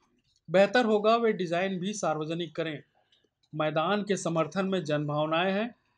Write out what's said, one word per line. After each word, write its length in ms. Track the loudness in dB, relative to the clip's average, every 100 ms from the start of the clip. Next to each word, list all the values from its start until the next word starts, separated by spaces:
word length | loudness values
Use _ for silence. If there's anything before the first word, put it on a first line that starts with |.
| _ _ _ _ 0
बेहतर 340 | 4 6 4
होगा 320 | 4 4 4 4
वे 160 | 2
डिजाइन 460 | 0 -2 -2 -2 -4
भी 140 | -6
सार्वजनिक 640 | -4 -2 -2 -4 -6 -6 -6
करें। 260 | -6 -8 -14 _ _ _ _ _ _
मैदान 480 | -4 -2 0 0 0
के 140 | 0 -2
समर्थन 500 | 0 -2 -2 -2 -2
में 180 | -2
जनभावनाएं 680 | -2 -2 -2 -2 0 0 0
हैं 220 | -2 -4 -8 _